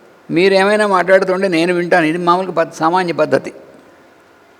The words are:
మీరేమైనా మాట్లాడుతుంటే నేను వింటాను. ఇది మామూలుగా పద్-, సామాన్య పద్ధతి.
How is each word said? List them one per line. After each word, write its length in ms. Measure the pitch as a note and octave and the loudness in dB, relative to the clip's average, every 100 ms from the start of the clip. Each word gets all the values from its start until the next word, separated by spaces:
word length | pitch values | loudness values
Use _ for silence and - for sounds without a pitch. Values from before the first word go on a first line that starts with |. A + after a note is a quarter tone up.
| _ _ - | _ _ -6
మీరేమైనా 560 | D3+ F#3+ F#3+ G3 G#3+ G#3 | 0 2 2 2 2 0
మాట్లాడుతుంటే 600 | F#3+ E3+ F#3+ F#3+ F#3 G3 | 0 4 2 2 -2 0
నేను 260 | E3 E3+ | 0 0
వింటాను. 300 | F3 F3 F3+ | 0 0 0
ఇది 140 | D#3 E3+ | 0 -2
మామూలుగా 340 | F3 F3 F#3+ | 0 0 0
పద్-, 220 | E3 E3 | -4 -4
సామాన్య 380 | - D#3+ F3+ F3+ | -2 -2 0 -2
పద్ధతి. 400 | D3+ D3+ C3+ - - - - - _ _ _ _ _ _ _ | -2 0 -2 -4 -16 -20 -20 -20 _ _ _ _ _ _ _